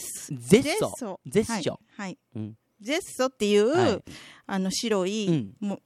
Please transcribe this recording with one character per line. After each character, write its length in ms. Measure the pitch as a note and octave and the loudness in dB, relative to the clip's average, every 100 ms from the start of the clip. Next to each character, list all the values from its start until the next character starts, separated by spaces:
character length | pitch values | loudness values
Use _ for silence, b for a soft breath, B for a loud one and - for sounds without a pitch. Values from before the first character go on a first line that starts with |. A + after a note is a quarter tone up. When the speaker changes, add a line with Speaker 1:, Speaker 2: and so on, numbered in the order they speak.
Speaker 1:
ス。 340 | - - - | 0 -10 -10
Speaker 2:
ジ 220 | B2 A#2+ G#3+ | -10 6 6
ェ 60 | |
ッ 20 | |
ソ。 40 | C#4+ | 6
Speaker 1:
ジ 0 | |
ェ 60 | |
ッ 140 | G4+ B2+ - | 0 -2 -4
ソ。 220 | - - - | -10 -12 -2
Speaker 2:
ジ 140 | G3+ | 0
ェ 40 | |
ッ 180 | A3 A3+ | 0 -2
シ 80 | - | -4
ョ。 20 | |
Speaker 1:
は 60 | - | -6
い。 20 | _ - | _ -12
は 120 | G3 | -12
い。 100 | - _ | -12 _
Speaker 2:
う 40 | A2 | -10
ん。 140 | G#2+ A2 _ _ | -10 -12 _ _
Speaker 1:
ジ 120 | G#3 | -4
ェ 40 | D#4+ | -4
ッ 40 | |
ソ 240 | - - C4 | -4 -2 -2
っ 40 | |
て 200 | - G#3 | 0 2
い 60 | G#3 | 4
う、 200 | G#3+ E4 | 4 4
Speaker 2:
は 120 | E4 | 2
い。 120 | G3 - B B B - | 0 -6 B B B -6
Speaker 1:
あ 120 | G3 | -2
の、 120 | F#3+ | -2
白 360 | F#3+ A#3 G#3 F#3 | -2 0 2 2
い、 200 | G#3+ G3 D#3+ G2+ - | 0 2 0 0 -6
Speaker 2:
う 40 | |
ん。 40 | G3+ | -6
Speaker 1:
も-、 120 | G3 | -6